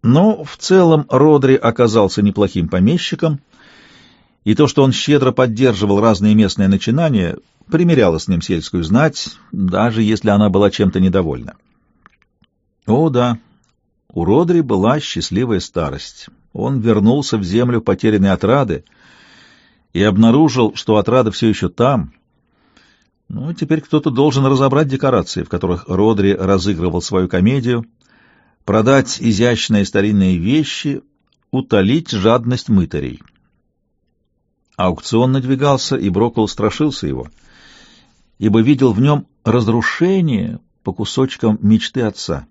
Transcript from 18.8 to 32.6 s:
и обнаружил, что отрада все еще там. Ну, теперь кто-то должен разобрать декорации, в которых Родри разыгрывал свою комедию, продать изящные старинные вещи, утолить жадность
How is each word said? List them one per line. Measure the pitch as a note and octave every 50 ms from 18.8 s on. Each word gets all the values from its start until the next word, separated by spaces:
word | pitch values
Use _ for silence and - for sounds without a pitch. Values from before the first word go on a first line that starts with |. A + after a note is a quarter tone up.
| - _ _ _ _ _ _ _ _ _ _ _ _ _ _ _ _ _ _ _ _ _
и | _ E2+
обнаружил, | G2 G#2+ F#2 G2+ A2+ A#2 A#2 C#3+ D#3+ D3+ A#2 B2+ A#2 G#2+ -
что | - - - A2
отрада | G#2+ F#2+ - A#2 B2+ B2 A2
все | G2 - A#2+ A2
еще | G2+ - F#2+ F2+
там. | - - A#2 C3 C#3+ A2+ D#2 C2+ _ _ _ _ _ _ _ _ _ _ _ _ _ _ _ _ _ _ _ _ _ _ _ _
Ну, | - G#2 B2+ D#3
теперь | E3+ - D#3+ C#3 D#3 D#3
кто-то | - - - D3+ D3 D#3+
должен | B2+ A#2+ C#3 D3+ B2+ C#3 C3+
разобрать | C3+ C#3 C3 C#3 C3+ C3+ C#3+ D#3+ C#3
декорации, | C3 C3 - C3+ B2 G2+ E2 - - -
в | - -
которых | - E2+ - F2+ F2+ F2 -
Родри | - F#2 F#2 G#2 A2 A2+ G2+ G2 G2
разыгрывал | G2 - F#2 F#2 G2 F#2+ E2+ G2+ G2 D#2+ F2 F2+ E2 F2+
свою | - - G2+ F#2 F#2 F2
комедию, | - F2+ F#2 A2 C3+ C#3 A#2 A#2+ B2 A#2 A2+ - _ _ _ _ _ _ _ _ _ _ _ _ _ _ _
продать | - G2 A2 G#2+ B2 C3+ C#3 C3+ C3+ - -
изящные | - A#2 G#2 F#2+ A#2 A#2+ A#2+ A2+ - - A2+ G#2 G2
старинные | - - G2 G2 G#2+ G#2 G2+ F#2+ F#2 F#2 E2+
вещи, | E2 G#2 C3+ D#3+ D3+ C#3+ - - - D3 C#3 C#3 _ _ _ _ _ _ _ _ _ _
утолить | - C3 - _ - G2+ F#2+ G2+ C3 E3+ D#3 -
жадность | - G#2 F#2 A2 A#2 B2 A#2 A#2 B2+ A#2